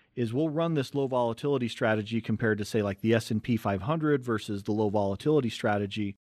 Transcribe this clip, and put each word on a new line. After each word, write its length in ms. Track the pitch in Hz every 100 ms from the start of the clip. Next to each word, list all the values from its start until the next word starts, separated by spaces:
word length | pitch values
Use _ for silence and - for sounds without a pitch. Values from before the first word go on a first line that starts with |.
| _
is 200 | - 117
we'll 140 | 123 160
run 260 | 147 170
this 200 | 151 123
low 120 | 143 135
volatility 600 | 127 117 113 143 139 117
strategy 520 | - 113 110 107 113
compared 380 | 113 107 113 104
to, 60 |
say, 180 | 101 110
like, 180 | 101 98
the 140 | 110
S 160 | 113 -
and 120 | 110
P 140 | - 113
five 260 | 104 98
hundred 420 | 104 160 151 143
versus 400 | 120 107 - 101
the 80 | 101
low 180 | 107 107
volatility 600 | 104 98 98 147 151 117
strategy. 680 | - 113 104 101 107 101 - _